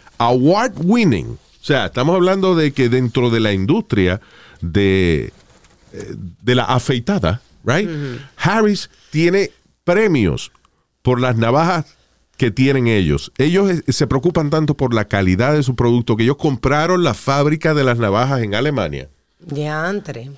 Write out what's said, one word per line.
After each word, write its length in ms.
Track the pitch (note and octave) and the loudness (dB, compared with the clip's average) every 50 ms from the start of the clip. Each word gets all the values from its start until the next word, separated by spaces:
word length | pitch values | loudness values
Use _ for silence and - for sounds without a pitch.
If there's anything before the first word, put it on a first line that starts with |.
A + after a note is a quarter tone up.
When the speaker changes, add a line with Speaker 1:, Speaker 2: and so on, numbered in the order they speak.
| - - _ - A#2 A#2+ B2+ B2+ C3 | -20 -14 _ -2 0 2 2 4 4
Speaker 1:
award-winning. 840 | D#3 F#3 G#3+ B3 B3 F#3 C3+ E3 F#3 A3+ A#3+ A3 D#3+ A2 D#2+ A#1+ A#1 | 4 2 2 0 -2 -4 -4 0 2 2 4 4 2 2 0 -2 -8
O 340 | A#1 - _ _ _ _ - | -12 -16 _ _ _ _ -4
sea, 220 | - C#3+ B2+ G2 | -2 0 0 0
estamos 280 | E2+ - A#2+ C3 D#3+ F#3 | -2 -2 -2 0 0 2
hablando 380 | F#3 F3 F#3 G3 G3 F#3 F#3 F3+ | 2 2 2 2 2 2 2 2
de 160 | E3 D#3 C#3+ | 2 0 0
que 160 | C#3+ C#3+ B2 A#2 | 0 0 0 2
dentro 420 | A#2+ B2+ B2+ A#2 - C3+ A#2+ A#2+ | 2 0 0 0 0 0 0 0
de 100 | A2+ A2+ | 0 0
la 120 | A2 G#2 | 0 0
industria 680 | G2+ F#2+ F#2+ A2+ F3 A3+ - - A2 G2+ F#2 F2+ F#2 G2+ - - - - - - - - | 0 0 0 0 0 0 0 -2 0 0 2 2 0 -2 -8 -14 -20 -20 -20 -20 -16 -10
de, 720 | - E2+ D#2+ G2+ G2+ F#2+ F#2+ F#2+ F2+ E2+ D#2+ C#2 A1 - - - _ _ _ _ _ _ _ _ _ _ | -8 -2 0 2 2 2 2 2 2 2 0 0 -2 -6 -12 -18 _ _ _ _ _ _ _ _ _ _
eh, 220 | - - - G2+ - G#2 G2+ E2+ - _ | -18 -16 -14 -14 -14 -14 -14 -16 -14 _
de 120 | - A#2 B2 | -2 0 0
la 100 | B2 A2+ | 0 0
afeitada, 760 | - B2+ B2 - - C3 A#2+ - G3 G3+ E3+ F#2 D#2+ - - _ _ _ _ - | 0 0 -2 0 -2 -4 -4 -2 -2 -2 0 0 -2 -2 -4 _ _ _ _ -4
right? 240 | A2 C3+ F3+ G#3 F3 | -2 0 0 -2 -2
Speaker 2:
Ujú. 300 | D#3+ D3 C#3+ C3 A#2+ A#2 - - _ | -6 -8 -8 -8 -10 -12 -16 -16 _
Speaker 1:
Harris 540 | - - E3+ G#3 A3+ G#3+ G#3 G3 - - - _ _ _ _ | -4 -2 0 2 2 2 2 0 -2 -6 -12 _ _ _ _
tiene 400 | - D#3 E3 E3+ F#3 G3+ F#3+ - - _ _ _ _ _ - | -2 0 2 2 2 2 0 -2 -6 _ _ _ _ _ -2
premios 640 | F3 F3 G#3 A3+ G3+ D#3+ B2+ G2+ D#2+ C2 - - - _ _ _ _ _ _ _ _ _ _ | 0 0 2 2 2 2 2 2 0 0 -4 -8 -12 _ _ _ _ _ _ _ _ _ _
por 180 | - B2 B2+ B2 | 0 0 0 2
las 160 | B2+ B2+ A#2 | 2 0 2
navajas 600 | A2+ A2+ A#2 B2+ D3+ E3 F3+ F3+ D#3+ D3 _ _ _ _ _ _ _ _ _ _ | 2 2 2 2 2 2 2 0 -2 -4 _ _ _ _ _ _ _ _ _ _
que 140 | - B2 A#2 | -2 -2 -2
tienen 380 | F#2 B2+ C3 C#3 C3+ C3 A#2+ A#2 | 2 2 2 2 2 2 2 2
ellos. 420 | A2 G2+ F2+ D2 C#2+ D2 - - _ - | 2 2 2 2 0 -2 -4 -6 _ -2
Ellos, 320 | C3+ D#3 F3 F#3+ G3+ F#3+ | 0 2 2 2 2 0
eh, 220 | F3 D#3 - - | 0 -2 -2 -2
se 140 | - - D3 | -2 -2 0
preocupan 440 | - C3 C3+ A#2+ F3+ E3 E3+ D3+ C#3+ | 0 0 0 0 0 0 0 -2 0
tanto 240 | D#3 D#3 D#3 C#3+ D3 | 0 0 0 0 0
por 180 | - C3+ A#2+ | 0 0 0
la 120 | A#2 A2 G2+ | 0 -2 -2
calidad 460 | - - G2 F#2+ F#2 F#2 F#2+ B2 C#3+ | -2 0 0 2 2 2 2 2 2
de 100 | D3+ D3+ | 2 0
su 140 | C3+ C3 A#2+ | 0 -2 -2
producto 400 | - A#2+ A#2 A#2+ A#2+ A#2 - A2 | 0 2 2 2 2 0 0 0
que 80 | G#2+ A2+ | 0 2
ellos 120 | B2 C#3+ | 0 0
compraron 680 | - - D3+ C3 A2+ - C3 C#3+ D3+ D#3+ F3 F#3 F3+ E3+ | 0 0 -2 -2 0 0 0 0 0 0 0 0 0 0
la 100 | C#3 G2+ | 0 -2
fábrica 600 | - - C3+ C#3 C#3+ C#3+ D3+ D#3 D3+ - D#3 D3+ | -4 -4 -2 0 0 2 0 0 0 0 0 0
de 100 | D3 C3+ | 2 2
las 140 | B2+ A#2+ A#2 | 0 0 0
navajas 440 | A2+ G2+ G2 A2 B2+ C#3 C#3 B2 | 0 0 2 0 0 0 0 -2
en 120 | A2+ G2+ G2+ | -2 -2 -2
Alemania, 540 | A2 C#3 D3+ C#3+ A#2+ F2+ D2+ C#2+ C2+ C2 - _ _ _ _ _ _ | -2 -2 -2 -2 -2 -4 -4 -6 -8 -12 -14 _ _ _ _ _ _
Speaker 2:
Diantre. 920 | E3+ F3 C#3+ D3 D3 D3+ D3+ D#3 D#3+ F#3 G#3 G3+ G3+ D#3 - - B2 C#3 C#3 | -14 -12 -10 -8 -8 -6 -6 -6 -6 -6 -6 -8 -8 -10 -14 -14 -14 -14 -6